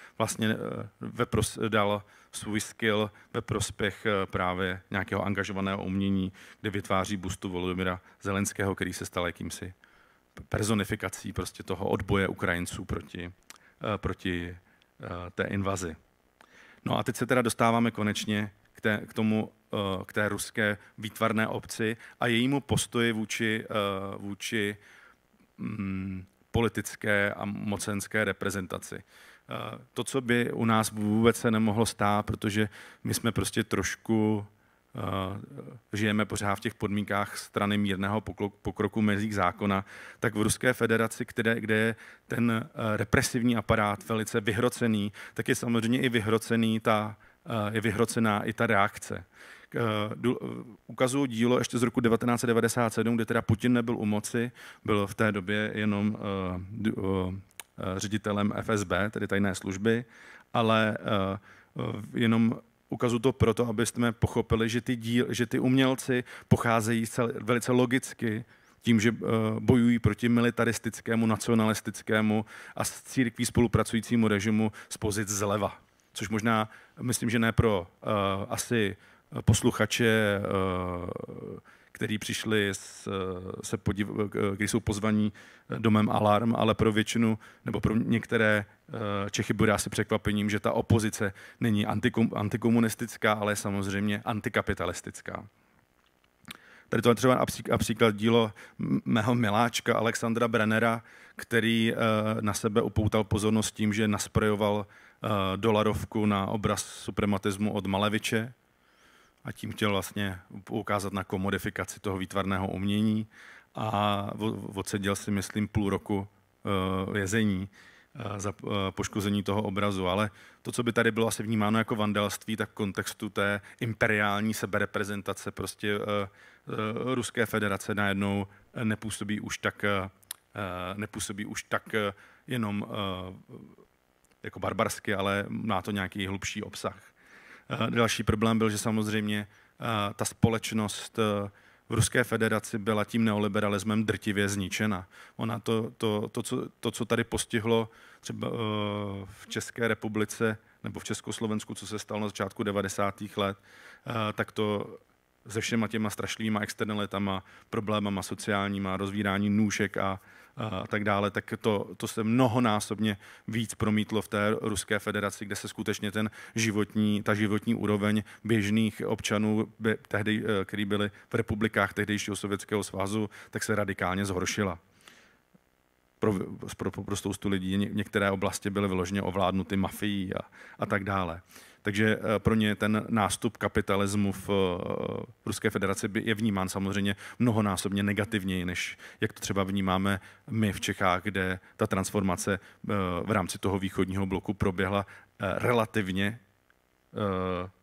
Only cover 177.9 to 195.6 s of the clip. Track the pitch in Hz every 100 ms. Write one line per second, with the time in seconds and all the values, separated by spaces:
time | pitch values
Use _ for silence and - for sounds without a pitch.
177.9 | 104 98 107 98 98 98 - 104 98 101
178.9 | 92 90 101 92 92 92 95 90 98 92
179.9 | - 104 101 92 - - - - - 110
180.9 | 104 98 98 90 82 - - - - -
181.9 | 101 110 107 107 104 117 113 107 101 104
182.9 | 107 - 113 98 - 120 - 101 - -
183.9 | 98 98 104 101 95 95 98 95 90 -
184.9 | - - - - - - 107 110 104 98
185.9 | 98 110 101 104 104 113 98 92 101 95
186.9 | 98 101 98 - - 123 110 104 92 101
187.9 | 98 101 104 101 107 95 92 90 87 -
188.9 | - - - 107 - - 98 95 101 95
189.9 | 92 98 98 - - - 113 107 92 -
190.9 | - 98 90 101 98 92 92 - _ 113
191.9 | 95 92 107 95 87 - 98 - - -
192.9 | 104 92 87 - 104 90 - 101 95 95
193.9 | - 92 95 95 92 - 98 101 90 95
194.9 | 101 98 - - _ 101 -